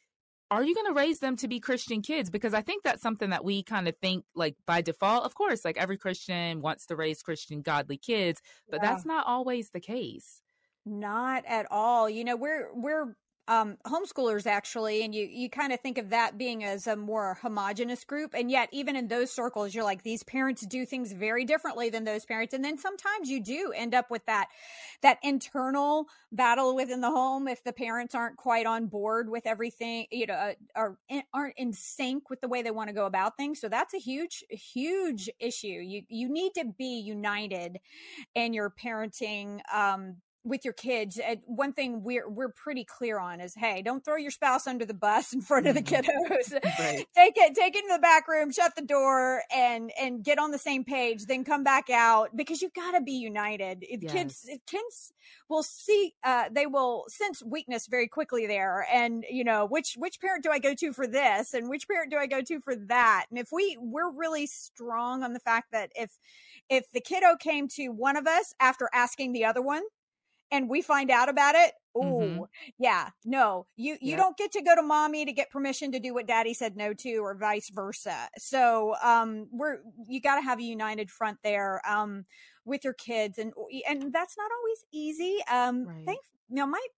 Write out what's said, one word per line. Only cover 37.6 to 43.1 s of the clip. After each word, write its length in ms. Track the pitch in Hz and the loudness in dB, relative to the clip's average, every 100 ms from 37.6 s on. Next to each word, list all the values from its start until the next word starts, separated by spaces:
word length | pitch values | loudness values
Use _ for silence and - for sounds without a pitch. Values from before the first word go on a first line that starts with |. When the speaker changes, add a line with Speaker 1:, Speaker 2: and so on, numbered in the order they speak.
| 175 180 _ - - - 247 | -8 -12 _ -20 -18 -18 -6
Speaker 2:
in 180 | 233 233 | -2 0
your 160 | 226 202 | 0 -4
parenting, 920 | - 233 220 220 - 214 208 202 202 - | -4 -6 -6 -6 -6 -6 -6 -8 -10 -4
um, 440 | 214 202 190 190 180 _ _ | 0 2 0 -6 -14 _ _
with 200 | 233 269 | -6 -4
your 100 | 254 | -4
kids. 440 | 214 247 233 208 202 | -6 -2 -2 -2 -4
And 220 | 214 226 | -4 -4
one 280 | - 226 277 | -4 -2 -2
thing 300 | 277 262 226 | -2 -4 -4
we're, 260 | 208 247 208 | -4 -4 -4
we're 180 | 208 254 | -6 -6
pretty 320 | - 302 254 | -8 -8 -8
clear 340 | 214 - 240 | -8 -6 -4